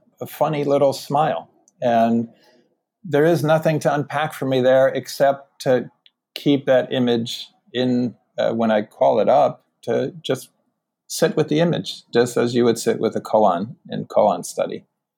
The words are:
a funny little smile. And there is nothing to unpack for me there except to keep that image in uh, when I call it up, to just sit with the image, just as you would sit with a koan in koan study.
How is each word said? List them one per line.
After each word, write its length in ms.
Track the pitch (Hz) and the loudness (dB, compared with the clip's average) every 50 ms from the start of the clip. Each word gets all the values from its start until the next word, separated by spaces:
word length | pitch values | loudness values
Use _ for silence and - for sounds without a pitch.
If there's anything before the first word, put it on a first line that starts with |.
| _ _ _ - | _ _ _ -16
a 80 | 123 | -16
funny 380 | - - - 147 156 151 143 143 | -10 -4 -2 -2 -2 -2 -2 -2
little 260 | 143 143 139 143 135 | 0 0 2 2 0
smile. 580 | 131 - - - 139 147 156 131 87 80 - _ _ _ _ _ _ - | 0 -2 -6 -4 -2 0 0 0 -2 -6 -8 _ _ _ _ _ _ -4
And 460 | 127 120 117 113 113 117 117 117 117 - - _ _ _ _ _ _ _ _ _ _ _ _ _ - | -2 0 2 2 2 2 2 0 -2 -6 -10 _ _ _ _ _ _ _ _ _ _ _ _ _ -8
there 220 | 165 143 143 156 | -2 0 2 2
is 180 | 170 170 139 147 | 2 2 2 2
nothing 360 | 151 160 160 - 165 156 139 | 2 0 2 2 0 -2 0
to 140 | - 156 143 | 0 -2 -2
unpack 400 | 147 135 - 143 143 156 151 - | -2 -4 -4 -4 -6 -6 -6 -6
for 120 | - 139 | -6 -4
me 140 | 131 135 127 | -2 0 2
there 300 | 123 127 131 131 135 131 | 4 4 4 6 4 2
except 720 | 131 135 127 - - - 139 139 135 135 - _ _ - | 0 -2 -8 -8 -2 0 2 2 2 0 -6 _ _ -6
to 280 | - 139 127 123 - - - _ _ _ _ _ _ _ - | -2 0 0 0 -2 -6 -14 _ _ _ _ _ _ _ -14
keep 300 | - - 147 143 135 135 | -4 0 0 0 2 2
that 260 | 139 131 123 123 - | 2 2 2 2 0
image 560 | - 131 123 120 120 117 117 120 - - - - _ _ _ _ | -2 0 0 2 0 0 -2 -4 -8 -12 -14 -18 _ _ _ _
in 420 | - 123 127 127 123 123 123 110 - _ _ _ _ | -4 -2 0 0 0 0 -2 -4 -6 _ _ _ _
uh, 160 | 120 113 113 113 | -2 -2 0 0
when 180 | 113 117 110 | 0 0 2
I 100 | 110 107 113 | 2 0 -2
call 360 | - _ - 139 139 123 107 | -4 _ 0 2 2 2 2
it 100 | 101 113 | 2 4
up, 360 | 127 143 135 - 156 - _ _ _ _ - | 4 4 2 2 -2 -6 _ _ _ _ -6
to 300 | 120 123 123 127 - 190 156 | -4 -2 -2 -2 -4 -8 -8
just 280 | - - 120 - - - _ _ _ _ _ _ _ _ _ _ _ | -6 -6 -6 -6 -8 -12 _ _ _ _ _ _ _ _ _ _ _
sit 280 | - - - - - - | -12 -4 -2 -2 0 0
with 100 | 160 147 | -2 -2
the 120 | - 147 156 | 0 0 0
image, 440 | 175 175 - - - - - - - _ - | 0 0 -2 -4 -6 -10 -14 -16 -10 _ 0
just 240 | 117 123 123 - | 0 2 2 0
as 160 | 127 120 120 127 | -2 -2 0 2
you 120 | 117 123 | 2 2
would 120 | 117 113 | 2 2
sit 220 | - - 117 - - | 0 0 -2 -2 0
with 160 | 113 104 - | -2 -4 -4
a 60 | 107 | -6
koan 540 | - - 113 110 107 95 87 87 104 131 - - - - | -4 0 2 2 4 2 2 0 -4 -10 -12 -16 -14 -12
in 160 | - - - | -10 -10 -8
koan 400 | - - 113 107 101 87 87 - | -2 0 2 2 2 2 -2 -6
study. 400 | - - - 90 87 - - - _ _ _ _ _ _ | -8 -6 -6 -6 -6 -8 -12 -16 _ _ _ _ _ _